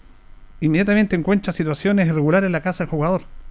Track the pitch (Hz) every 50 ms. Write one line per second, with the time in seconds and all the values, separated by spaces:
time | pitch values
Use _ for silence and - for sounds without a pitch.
0 | - - - - - - - - - - - - - 151 156 170 202 208 208 214
1 | 214 202 - 170 151 180 208 202 208 - 165 - 170 156 147 - - 196 202 196
2 | 185 160 160 156 143 151 165 196 196 190 175 156 - 185 175 - 180 - 165 151
3 | 147 170 190 180 - - - - - -